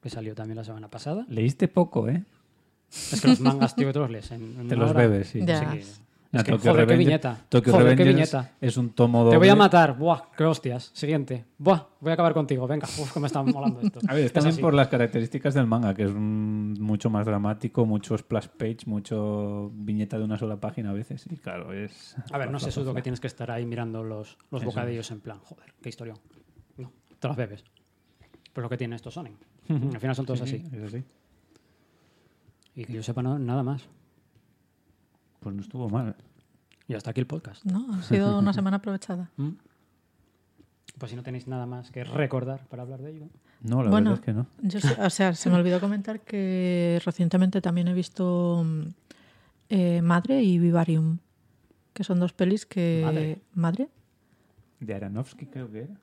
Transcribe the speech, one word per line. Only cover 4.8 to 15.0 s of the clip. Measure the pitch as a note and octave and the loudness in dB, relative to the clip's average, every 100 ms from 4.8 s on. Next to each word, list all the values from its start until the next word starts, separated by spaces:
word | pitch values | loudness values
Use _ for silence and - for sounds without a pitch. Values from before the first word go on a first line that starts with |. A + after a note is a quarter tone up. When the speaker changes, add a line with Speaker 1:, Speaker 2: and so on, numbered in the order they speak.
Speaker 2:
los | A#2 | 2
Speaker 1:
hora. | D3+ A#2+ | 6 6
Speaker 2:
bebes, | G2+ G2 | 4 0
sí. | - | -2
Speaker 3:
Ya. | F3 D#3+ D3+ | 0 0 0
Speaker 1:
Sí. | D3+ - - _ _ _ | -6 -10 -20 _ _ _
Speaker 2:
No, | B2+ | -2
Speaker 1:
Es | |
que, | G#2+ | 2
Speaker 2:
Tokyo | A2 A2+ | 2 6
Speaker 1:
joder, | - A2 | 6 8
qué | |
Speaker 2:
Revengers, | E3+ E3+ | 6 6
Speaker 1:
viñeta. | D#3 C3+ A2+ - | 4 0 -8 2
Speaker 2:
Tokyo | B2+ A#2+ | 4 6
Speaker 1:
Joder, | A#2+ B2 C3 | 8 8 8
qué | |
Speaker 2:
Revengers | C3+ C3+ D#3 | 8 6 4
Speaker 1:
viñeta. | C#3 B2+ _ | 0 -6 _
Speaker 2:
es | B2+ B2 | -2 0
un | A#2+ | -2
tomo | - A#2+ A#2+ A#2 | 4 4 6 8
Speaker 1:
Te | D#3 | 10
voy | F#3 | 10
a | |
Speaker 2:
doble. | G3+ | 10
Speaker 1:
matar. | G3 F3+ D#3 B2 | 10 8 6 4
Buah, | D#3+ E3 - - | 2 0 -2 0
qué | |
hostias. | D#3 D#3 C3+ B2 - | 0 0 -2 -6 -10
Siguiente. | - D3 D#3 C3+ B2+ A#2 _ | -8 -2 -2 -2 -8 -10 _
Buah, | C#3+ F3+ - _ | 4 4 2 _
voy | D3 | -4
a | |
acabar | E3 E3+ | 2 2
contigo. | D#3+ C#3 C3 B2 | 2 0 -2 -2
Venga, | D3+ C#3+ | -4 -6
uf, | - C#3 | -8 -6
que | D#3+ | -4
me | C#3+ | -4
está | D3 | -2
molando | C3+ D3 C#3 B2 | 0 0 -2 -2
esto. | G#3+ B2 | -4 -4
Speaker 2:
<laughs> | F#3+ | -4
A | |
ver, | C#3 | 0
es | B2+ | 0
Speaker 1:
Es | |
Speaker 2:
también | E3+ D3+ | 2 2
Speaker 1:
así. | D#3+ | 2
Speaker 2:
por | E3+ | 2
las | C#3+ C3 | 4 4
características | C3 | 2